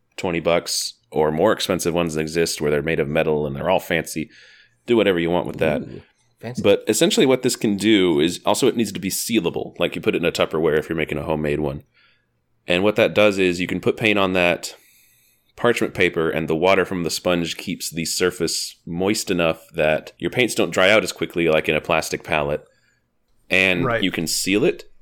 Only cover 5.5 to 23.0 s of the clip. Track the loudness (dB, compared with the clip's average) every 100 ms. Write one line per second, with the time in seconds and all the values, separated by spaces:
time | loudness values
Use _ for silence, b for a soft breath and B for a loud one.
5.5 | -2 0 0 -6 -14 -20 _ _ _ -14
6.5 | -2 2 2 2 2 2 4 4 4 0
7.5 | 0 -2 0 4 4 4 4 2 0 -2
8.5 | 2 2 2 -2 -4 -6 -6 -2 0 0
9.5 | -4 -8 -4 -4 -2 -2 0 -2 0 -2
10.5 | 0 2 0 0 -4 -4 -4 -2 -2 -2
11.5 | -2 -4 -6 -14 _ _ _ _ _ _
12.5 | _ -2 2 2 4 2 4 4 4 2
13.5 | 0 -2 -2 -2 0 0 2 2 2 2
14.5 | 0 -6 -14 b b b b b b b
15.5 | -2 0 0 -2 0 0 2 -2 -2 -2
16.5 | 2 4 4 2 -2 -4 -4 0 0 -2
17.5 | -6 -8 -8 -8 -6 -6 0 -2 0 -4
18.5 | -4 -8 -12 -10 -4 -2 -2 -2 0 0
19.5 | -2 -8 -2 0 0 -4 -8 -6 -2 -2
20.5 | 0 -2 2 4 4 2 -6 -6 0 2
21.5 | 2 2 -2 0 -2 -2 -8 -4 -2 -2
22.5 | -6 -8 _ _ _